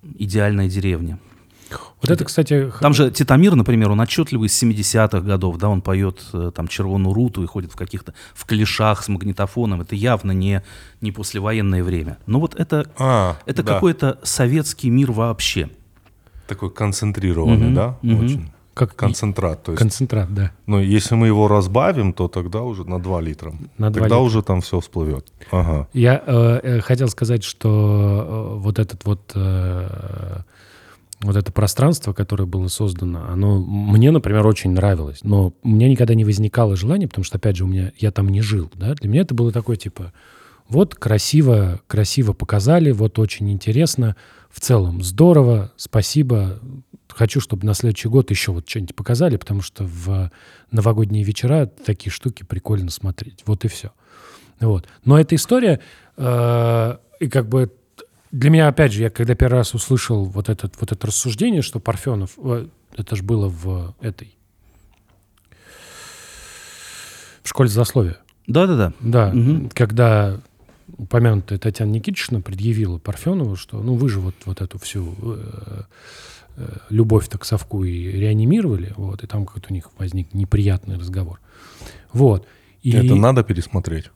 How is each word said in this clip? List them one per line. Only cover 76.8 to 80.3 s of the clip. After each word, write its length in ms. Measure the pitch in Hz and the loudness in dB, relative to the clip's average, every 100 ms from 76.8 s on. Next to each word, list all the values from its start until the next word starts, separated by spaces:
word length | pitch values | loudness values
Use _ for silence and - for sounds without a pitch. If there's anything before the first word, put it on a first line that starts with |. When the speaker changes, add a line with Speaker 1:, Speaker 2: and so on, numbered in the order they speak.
| - | -4
Speaker 2:
любовь-то 480 | 107 113 107 - 95 | 2 4 4 0 -10
к 80 | - | -4
совку 380 | 104 - 101 | -6 -4 -6
и 240 | 92 87 87 | -4 -6 -6
реанимировали, 800 | 95 107 107 113 202 190 101 90 101 | -2 0 2 2 2 0 -2 -6 -10
вот, 260 | 101 95 | -10 -10
и 40 | - | -8
там 180 | 107 98 | -6 -6
как-то 220 | - - | -10 -10
у 40 | |
них 160 | 95 - _ | -10 -10 _
возник 340 | 92 92 85 | -6 -6 -6